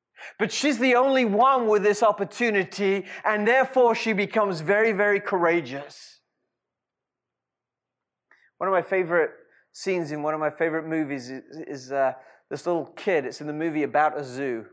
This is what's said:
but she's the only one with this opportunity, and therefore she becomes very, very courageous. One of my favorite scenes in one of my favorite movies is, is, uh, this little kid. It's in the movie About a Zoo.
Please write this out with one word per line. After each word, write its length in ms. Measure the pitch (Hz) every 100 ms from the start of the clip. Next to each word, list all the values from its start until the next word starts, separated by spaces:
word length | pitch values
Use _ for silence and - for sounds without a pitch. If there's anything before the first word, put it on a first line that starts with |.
| _ - - -
but 120 | 214
she's 280 | - 294 233
the 160 | 254 247
only 300 | 269 262 233
one 420 | 208 262 262 220
with 160 | 208
this 200 | 208 202
opportunity, 1040 | 220 - 196 - 240 202 180 - 196 196 185 -
and 240 | - 214 214
therefore 480 | 262 262 262 240 226
she 180 | 226
becomes 480 | 202 196 226 202 165
very, 300 | 156 202 226
very 280 | 190 208 196
courageous. 1000 | - 190 170 175 127 139 143 - - - _ _ _ _ _ _ _ _ _ _ _ _ _ _ _ _ _ _ _ _ _ _ _ -
One 100 | 185
of 60 |
my 80 | 185
favorite 500 | - 190 170 175 147 - _ _ _
scenes 380 | - 190 180 151
in 120 | 151
one 100 | 151
of 60 | 156
my 100 | 151
favorite 380 | 147 165 160 160
movies 420 | 160 143 139 123
is, 140 | 131 - 156 -
is, 240 | 143 127
uh, 220 | 131 131 127 - - -
this 160 | 135 175
little 200 | 170 131
kid. 400 | - 208 165 127
It's 160 | -
in 60 | 151
the 60 |
movie 300 | 151 165 151
About 360 | 135 147 156 147
a 40 |
Zoo. 420 | 135 123 139 113 104